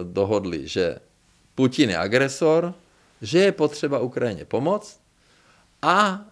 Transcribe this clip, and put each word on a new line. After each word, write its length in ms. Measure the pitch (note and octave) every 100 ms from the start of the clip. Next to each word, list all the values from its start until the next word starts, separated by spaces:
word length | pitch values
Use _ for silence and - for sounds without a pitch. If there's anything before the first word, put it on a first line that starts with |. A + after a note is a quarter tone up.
| F2
dohodli, 560 | F2+ G2 G#2 F#2 E2 C2+
že 280 | - F2 C#2 _ _ _ _ _
Putin 360 | - C3 C3 B2+
je 80 | F2
agresor, 760 | F#2+ A#2+ C3+ C3 D#3+ D#3+ F3 F3 _ _ _ _
že 160 | A2 D#3
je 140 | G3
potřeba 460 | F#3+ D3+ D3+ D3 C#3
Ukrajině 460 | B2 B2+ B2 F2+
pomoct 560 | D2 A2 D3 G3+ - - _ _ _ _ _ _ _ _
a 380 | D3+ F3+ G#3 F#3+ G#3